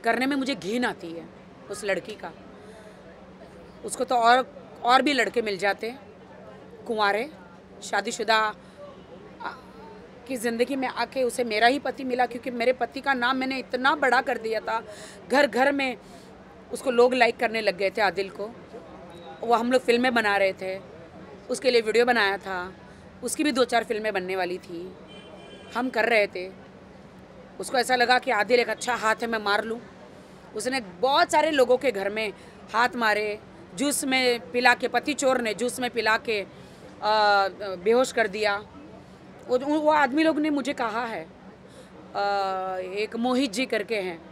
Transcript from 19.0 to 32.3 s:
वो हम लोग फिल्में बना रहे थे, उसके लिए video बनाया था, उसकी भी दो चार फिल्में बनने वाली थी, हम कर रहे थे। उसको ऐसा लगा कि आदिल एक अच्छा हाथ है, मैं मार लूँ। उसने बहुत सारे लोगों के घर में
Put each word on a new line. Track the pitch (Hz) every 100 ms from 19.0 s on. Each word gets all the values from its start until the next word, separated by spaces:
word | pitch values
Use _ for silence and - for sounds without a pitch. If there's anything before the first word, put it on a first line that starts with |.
| - - - -
वो | 233
हम | 233 233
लोग | 254
फिल्में | - 240 262
बना | 240 214 202
रहे | 196
थे, | 190 190 190 190 - - - - - -
उसके | 247 254
लिए | 240
video | 220 220 240
बनाया | 240 202 196
था, | 196 185 180 190 - - - -
उसकी | 247 -
भी | 294
दो | 262
चार | 240 233
फिल्में | 214 220 214
बनने | 196 185 190
वाली | 180 180
थी, | - 170 185 - - - - - - - - 226
हम | 254
कर | 233 220
रहे | 233 202
थे। | 190 185 190 - - - - - - - - - -
उसको | 190 240
ऐसा | 240 254
लगा | 240 254
कि | 262
आदिल | 220 202 247
एक | 233
अच्छा | 220 - 233
हाथ | 220 220
है, | 233
मैं | 226
मार | 208 208
लूँ। | 220 233 208 - - - - - - -
उसने | 240 262
बहुत | 196 175 254 285 349
सारे | 320 302
लोगों | 302 240 247
के | 269
घर | 196 196
में | 208 220